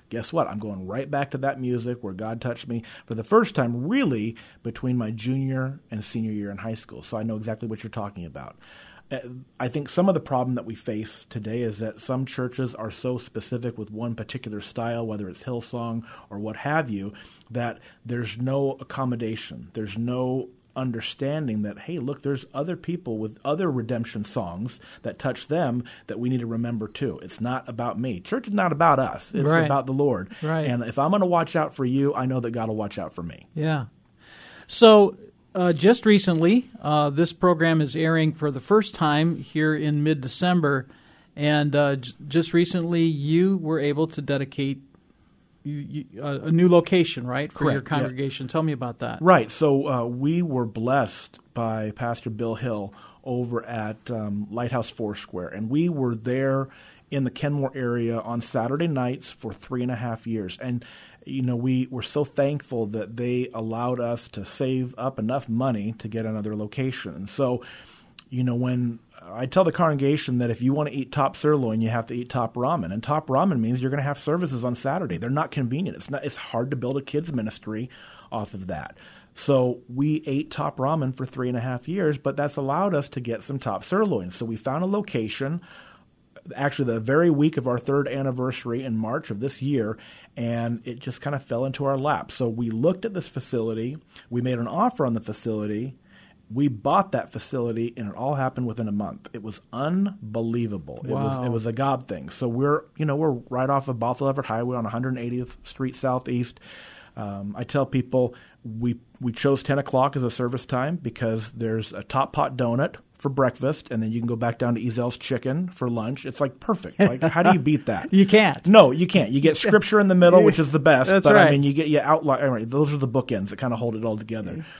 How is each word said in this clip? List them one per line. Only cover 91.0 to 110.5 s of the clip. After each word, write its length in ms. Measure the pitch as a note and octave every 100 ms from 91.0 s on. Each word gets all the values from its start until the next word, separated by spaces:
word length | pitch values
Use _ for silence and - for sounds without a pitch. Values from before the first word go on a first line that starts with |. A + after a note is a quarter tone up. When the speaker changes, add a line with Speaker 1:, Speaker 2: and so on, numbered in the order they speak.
| C3+ -
Speaker 1:
kinda 180 | D3 C#3+
fell 260 | - A#2+
into 200 | C3+ B2+
our 120 | C#3 C3+
lap. 360 | D3 B2 -
So 160 | - A#2+
we 200 | A2+ A#2
looked 340 | A2 D3+ F#3
at 100 | A3+
this 140 | F#3+ -
facility, 680 | C3+ - B2 A2+ A2 A#2+ D#3 - - -
we 120 | A#2+
made 180 | B2+ A#2+
an 80 | A#2
offer 400 | D#3 A#3+ - C3
on 80 |
the 60 | A2+
facility, 760 | A2 G#2 A#2 G#2+ G#2 G#2 C3 - _ - - _ _
we 140 | A#2 C#3+
bought 460 | A2+ C#3 F3+ F#3+
that 180 | B2+ F2
facility, 640 | G#2+ - C3+ A#2 A2+ A#2 A#2
and 120 | G#2
it 60 | F#2+
all 180 | B2+
happened 320 | C#3+ C3 B2+ B2
within 220 | G#2+ A2
a 40 |
month. 360 | G2+ G2 C2 -
It 100 | A#2
was 180 | G#2+ G#2 -
unbelievable. 1300 | A#2 D3 F3+ G3+ G3 A2 A2+ A#2 A#2+ A2+ G2 C#2+ B1
It 60 | C3
was, 260 | C3 C3+ C3+
Speaker 2:
Wow. 80 |
Speaker 1:
it 40 | B2
was 160 | A#2 A2+
a 60 |
God 340 | A2+ C3+ C3 B2+
thing. 220 | F2+ C#2+
So 200 | - B2
we're, 340 | A#2 C#3+ D3+ - -
you 80 |
know, 120 | D3+ C#3+
we're 140 | D#3 B2 -
right 220 | B2 C3
off 180 | C#3 C3+
of 80 | A#2+
Bothell 320 | A#2 B2 C#3
Everett 180 | C3+ -
Highway 300 | A2+ A#2+ B2
on 80 |
a 60 | A2
hundred 260 | A2+ C3 B2+
eightieth 380 | A#2+ B2 B2 -
Street 340 | - - C3 B2
Southeast. 640 | C3+ B2+ B2+ B2 A#2+ - - - - - - -
Um, 380 | G#2 G2+ G2+ G#2
I 80 |
tell 220 | A#2 C#3+ C3+
people 480 | C3 B2 C3 B2 - - _
we, 320 | A2+ A2 A#2+ A#2+ - _
we 120 | B2
chose 300 | A#2 C#3+ C3+
ten 160 | - C#3
o'clock 380 | C3+ C3 C#3 C3+
as 60 |
a 80 | B2
service 360 | - B2